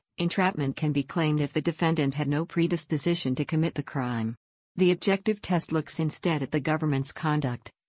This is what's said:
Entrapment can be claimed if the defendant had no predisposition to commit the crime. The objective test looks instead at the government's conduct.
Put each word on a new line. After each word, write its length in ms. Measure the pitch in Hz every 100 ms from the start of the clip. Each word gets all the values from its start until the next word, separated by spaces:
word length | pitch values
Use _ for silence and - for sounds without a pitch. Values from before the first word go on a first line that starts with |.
| _ -
Entrapment 580 | 170 - 185 180 139 -
can 180 | 151
be 100 | 143
claimed 380 | 139 180 156 151
if 120 | 143
the 80 | 160
defendant 520 | 156 160 165 156 139
had 140 | 139 139
no 180 | 147 165
predisposition 920 | 175 165 170 - 151 175 170 127 131
to 100 | 143
commit 300 | 160 165 -
the 80 |
crime. 520 | - 143 123 117 110 113 _ _ _ -
The 140 | 180
objective 500 | 180 - 196 214 208
test 300 | - 175 -
looks 280 | 160 151 -
instead 420 | 160 - 175 151
at 100 | 135
the 80 | 156
government's 520 | 156 156 156 135 135
conduct. 580 | - 160 151 135 120 - -